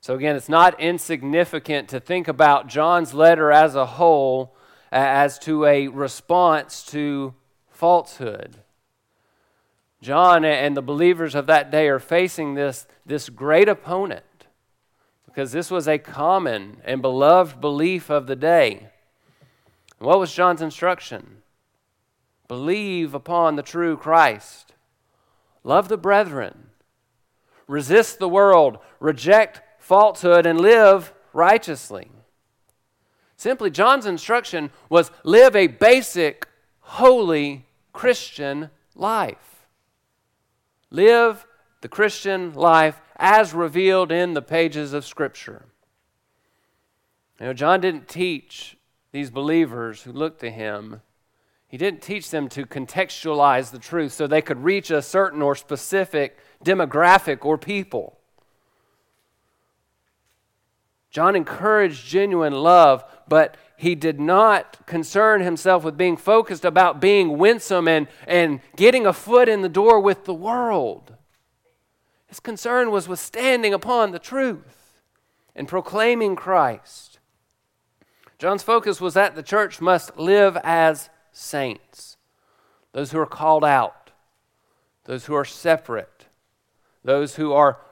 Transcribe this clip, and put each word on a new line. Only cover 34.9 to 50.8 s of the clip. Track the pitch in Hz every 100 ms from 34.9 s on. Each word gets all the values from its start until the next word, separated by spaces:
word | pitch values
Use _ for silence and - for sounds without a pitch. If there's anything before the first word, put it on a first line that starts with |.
| 170 160 _
live | - 208 254 208
a | 180
basic, | 117 214 262 240 175 156 - - _ _ _
holy | - - 254 254 190 156 143 139 _ _ _
Christian | - 247 240 - - 139 143 156 _ _ _
life. | 196 226 151 - _ _ _ _ _ _ _ _ _ _ _ _ _ _ _
Live | 147 208 233 233 208 _ _ _ _
the | -
Christian | - 208 - 196 190 180
life | 147 170 160 156 151 _ -
as | 175 214 202
revealed | 160 165 160 190 185 175
in | 170 180
the | 156
pages | 123 160 165 147 143
of | 147 135
Scripture. | - 143 - - 104 _ _ _ _ _ _ _ _ _ _ _ _ _ _ _ _ _ _
You | 123
know, |
John | 123 147 185
didn't | 185 160 -
teach | 160 185 151 _ - - _ _ _ _
these | 139 139
believers | 120 143 165 156 123 117 107
who | 127
looked | 127 160 156
to | 117
him, | 107 107 104